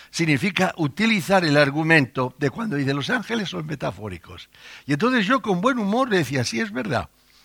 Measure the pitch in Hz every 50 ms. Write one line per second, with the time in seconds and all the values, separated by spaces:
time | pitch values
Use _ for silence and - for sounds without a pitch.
0 | - - - - 165 160 147 127 156 208 180 - 190 170 - - 160 139 - -
1 | 214 226 226 196 147 - 196 190 175 156 143 147 147 139 139 156 160 160 165 156
2 | 135 113 - 135 127 127 - - 147 135 - - 233 214 139 143 139 131 139 143
3 | 127 165 247 247 196 - 233 226 196 - 185 180 156 156 156 131 - 139 98 95
4 | 104 104 90 82 - 90 87 85 - - _ - - - - - - - 147 143
5 | 202 247 262 240 190 185 269 269 - 226 185 175 185 254 269 247 208 190 208 247
6 | 269 254 208 175 151 113 139 131 113 - 226 226 226 208 208 254 240 202 147 107
7 | 82 - _ _ _ _ _ _